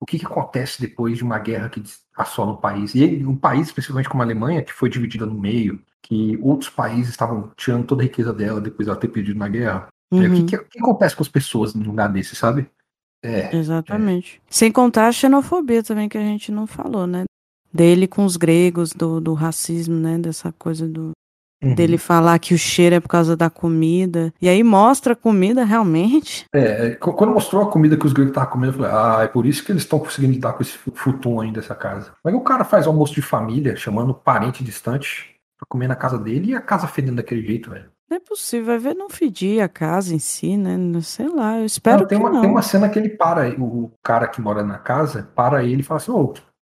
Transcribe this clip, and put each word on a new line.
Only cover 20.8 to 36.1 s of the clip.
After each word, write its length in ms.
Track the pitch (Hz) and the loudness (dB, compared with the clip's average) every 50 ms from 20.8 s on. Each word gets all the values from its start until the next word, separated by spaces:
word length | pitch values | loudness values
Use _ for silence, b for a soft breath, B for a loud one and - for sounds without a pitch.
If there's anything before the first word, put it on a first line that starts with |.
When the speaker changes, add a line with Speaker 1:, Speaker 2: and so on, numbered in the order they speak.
| 160 160 | -6 -6
Speaker 2:
do, 240 | 160 160 160 160 160 - _ _ _ _ _ _ _ _ - | -6 -8 -8 -10 -12 -14 _ _ _ _ _ _ _ _ 0
Speaker 1:
Uhum. 120 | 135 123 | 0 2
Speaker 2:
dele 220 | 113 170 165 170 | 4 4 4 2
falar 420 | 160 - - 175 170 165 170 170 165 | 0 2 2 4 6 6 6 4 4
que 140 | - - 175 | 4 2 2
o 60 | 160 | 2
cheiro 380 | - - - - 175 175 175 | 2 0 2 4 6 6 6
é 40 | 175 | 4
por 80 | 165 - | 2 2
causa 260 | - 170 165 160 165 | 2 2 4 2 2
da 140 | 160 170 160 | 2 0 0
comida. 840 | - - - 170 165 160 160 160 170 180 185 185 170 170 165 165 - _ - | 0 -2 -2 0 2 2 2 2 2 2 0 0 0 -2 -2 -4 -4 _ 2
E 60 | 185 | 4
aí 120 | 180 196 226 | 6 6 6
mostra 520 | 233 208 190 208 233 269 - - 262 240 | 6 6 8 8 6 6 4 2 0 0
a 20 | |
comida 480 | - - 226 214 196 185 196 240 262 247 | 2 2 2 4 4 4 4 2 2 2
realmente. 800 | 208 214 226 220 180 160 160 175 220 254 311 294 - - - - - - | 2 2 2 2 2 2 2 2 4 2 2 0 -2 -6 -12 -10 0 2
Speaker 1:
É, 340 | 139 127 110 107 110 117 117 | 4 4 4 2 0 0 -2
é, 20 | 117 | -2
qu-, 180 | - - 175 170 | -2 -2 -2 2
quando 180 | - 208 233 247 | 2 2 4 4
mostrou 300 | 208 - - - 196 208 | 2 2 2 2 0 2
a 80 | 208 | 2
comida 260 | - 165 156 151 156 | 4 4 6 6 6
que 80 | 147 - | 4 4
os 80 | 151 127 | 2 4
gregos 200 | 131 139 135 135 | 4 2 2 2
estavam 180 | 143 131 127 - | -2 -2 -2 -2
comendo, 200 | 127 127 131 131 | -2 -2 -2 -2
eu 20 | |
falei, 140 | 135 127 98 104 | -2 -2 0 2
"Ah, 300 | 107 110 117 113 110 113 | 2 4 4 4 2 2
é 40 | 107 | 2
por 180 | - 123 117 | 2 2 2
isso 180 | 131 143 - - | 2 0 -2 -2
que 80 | - 202 | -2 -2
eles 100 | 165 - | -2 0
estão 160 | - - 151 | 0 -2 -2
conseguindo 360 | 156 - - - 139 131 131 | -2 -4 -4 0 2 2 2
lidar 180 | 131 127 117 120 | 0 -2 -4 -4
com 100 | - - | -4 -6
esse 100 | - - | -6 -6
fu-, 160 | - - 131 - | -10 -12 -12 -12
futum 460 | - - 139 127 135 - 123 120 113 | -4 -2 -2 -2 -2 -2 -4 -4 -2
ainda, 200 | 110 110 110 110 | -4 -6 -6 -8
essa 140 | 107 - 104 | -10 -10 -10
casa." 380 | - 120 107 101 101 104 - - _ - | -10 -8 -8 -8 -10 -12 -14 -20 _ -4
Mas 120 | 165 196 | -2 -2
o 60 | 247 262 | -2 0
cara 220 | 349 - 254 208 | 0 0 0 2
faz 220 | - - 196 147 | 2 2 4 4
almoço 280 | 160 156 156 147 143 - | 4 4 4 2 2 0
de 80 | - 139 | -2 -2
família, 520 | - - 123 113 110 113 139 151 127 98 | -2 -2 -2 -2 -2 -2 -2 -2 -2 -4
chamando 360 | - - - 104 110 120 135 131 | -4 -4 -4 -2 0 0 -2 -2
parente 500 | - _ - 127 110 104 127 127 - 131 | 0 _ 0 2 2 0 -2 -4 -6 -8
distante 720 | 117 - - - 117 120 139 139 - - - - - _ _ _ _ _ _ | -10 -10 -8 -6 -4 -4 -4 -6 -8 -10 -12 -14 -18 _ _ _ _ _ _
pra 80 | - | -14
comer 220 | - - 127 123 127 | -8 -6 -4 -2 -2
na 80 | 131 | -2
casa 220 | - - 131 | -2 -2 -4